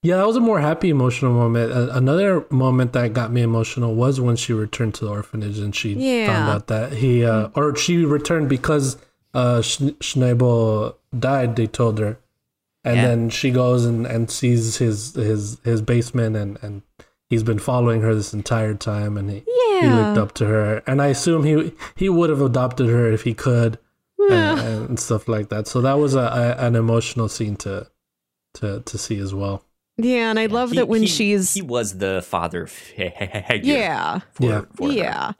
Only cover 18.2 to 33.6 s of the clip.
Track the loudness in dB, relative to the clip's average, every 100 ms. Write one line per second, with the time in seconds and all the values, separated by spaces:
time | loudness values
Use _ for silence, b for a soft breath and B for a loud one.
18.2 | -2 -6 -4 -2 -2 -4 -4 -4 -2 -4
19.2 | -6 -6 -2 2 2 4 4 4 4 0
20.2 | -2 -2 0 2 0 -2 -2 0 2 0
21.2 | 0 2 4 2 0 -8 B -4 2 4
22.2 | 2 2 2 2 0 0 2 4 4 2
23.2 | 0 -2 0 2 2 -2 _ _ _ 2
24.2 | 4 4 4 0 -2 -4 -4 -6 -2 -4
25.2 | -2 -4 -2 -6 -4 0 2 2 2 2
26.2 | 0 0 0 0 0 2 2 2 0 -2
27.2 | -4 -2 -4 -4 -6 -10 -10 _ _ _
28.2 | _ _ _ -8 -6 -6 -8 -10 -6 -6
29.2 | -6 -4 -6 -6 _ _ _ -4 0 0
30.2 | 0 0 0 0 0 0 0 2 0 0
31.2 | 0 2 0 -2 -4 -4 -4 -4 -2 -2
32.2 | -4 -4 -4 -6 -10 -16 -20 -8 -8 -6
33.2 | -8 -8 -2 -2